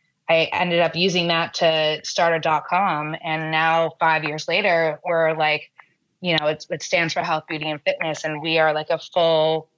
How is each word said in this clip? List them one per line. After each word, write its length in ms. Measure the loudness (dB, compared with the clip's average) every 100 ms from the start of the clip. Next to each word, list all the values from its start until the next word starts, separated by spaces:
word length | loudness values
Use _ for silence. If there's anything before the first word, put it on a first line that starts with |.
| _ _ 0
I 200 | 2 2
ended 280 | -2 0 2
up 160 | 0 0
using 320 | 0 0 0
that 260 | 0 -2
to 460 | 0 2 2 0 -2
start 300 | -4 0 2
a 60 | 2
dot 260 | 2 0 0
com. 480 | 0 0 -2 -4 -6
And 280 | -6 -4 -2
now 420 | 0 2 2 0 0
five 240 | 0 2
years 240 | -2 -6 -2
later, 500 | 0 2 2 0 -2
we're, 300 | -2 0 2
like, 360 | 2 0 0 -6 _ -20 _ _ _
you 160 | -2 0
know, 80 | 0
it's, 200 | -2 -6
it 120 | -8
stands 300 | -2 0 0
for 80 | -2
Health, 240 | -2 -4 -4
Beauty, 220 | -8 -6
and 140 | -4
Fitness. 420 | -2 -2 -2 -4
And 160 | -6 -6
we 180 | -2 2
are, 140 | 2
like, 160 | 2 -2
a 100 | -4
full 680 | -4 0 2 4 2 0 -4